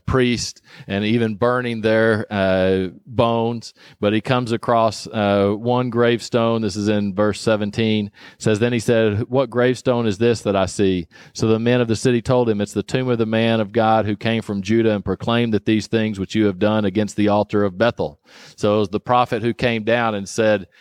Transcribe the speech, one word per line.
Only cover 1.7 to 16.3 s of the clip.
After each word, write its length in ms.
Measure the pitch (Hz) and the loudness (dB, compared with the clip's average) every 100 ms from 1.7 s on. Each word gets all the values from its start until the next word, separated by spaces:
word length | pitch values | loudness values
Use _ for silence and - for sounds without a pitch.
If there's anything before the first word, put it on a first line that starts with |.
| 117 | -2
their, 440 | 110 110 113 107 - | 0 2 2 0 -2
uh, 560 | 104 95 95 92 95 92 - - | -2 2 2 2 0 -2 -8 -6
bones. 720 | 113 117 117 117 117 - - - - | -2 0 0 -2 -6 -12 -20 -20 -4
But 120 | 104 | 0
he 100 | 110 | 0
comes 300 | - 127 117 | 0 -2 0
across, 540 | 113 - 117 113 - - | -2 0 2 2 -2 -6
uh, 480 | 110 101 101 101 104 | -2 2 2 2 0
one 360 | 120 123 123 | -2 -2 0
gravestone. 720 | 117 120 120 - 123 117 113 | 0 2 0 0 0 0 0
This 120 | 107 101 | -2 -2
is 120 | 104 | 0
in 260 | 104 101 | 0 0
verse 260 | 92 107 95 | 0 -2 0
seventeen. 680 | - 107 104 101 110 107 101 | 0 0 -2 -2 0 0 -4
It 340 | - - - | -10 -20 -4
says, 160 | 113 104 | -2 2
"Then 160 | 120 | 2
he 60 | 120 | 0
said, 500 | 113 113 110 104 123 | 2 2 2 0 -2
'What 220 | 127 123 | -2 0
gravestone 560 | 120 123 123 - 120 113 | 0 0 0 0 0 0
is 100 | 92 | 2
this 240 | 120 113 | 2 2
that 140 | 107 98 | 0 0
I 100 | 92 | 0
see?' 420 | - 98 92 80 - - | 0 0 0 -4 -14 -20
So 140 | - 110 | -2 0
the 120 | 110 | 2
men 200 | 117 123 | 2 2
of 80 | 117 | 0
the 80 | 110 | 0
city 280 | 131 120 | 0 0
told 260 | - 127 117 | 2 2 2
him, 100 | 104 | 0
'It's 140 | 101 | -2
the 80 | 104 | -4
tomb 260 | - 131 127 | -4 -2 0
of 120 | 117 | 0
the 80 | 110 | 0
man 320 | 110 113 113 | 0 2 0
of 120 | 101 | 0
God 360 | 113 110 110 104 | 0 2 2 0
who 80 | 104 | -2
came 260 | 113 113 | -2 -2
from 220 | - 101 | -2 -4
Judah 320 | 95 113 113 104 | 0 2 2 0
and 100 | 95 | -2
proclaimed 480 | 92 - 117 117 | -4 -2 0 0
that 140 | 104 - | 0 0
these 180 | 110 - | 0 0
things 340 | 113 110 98 | -2 -2 -4
which 140 | 92 | -4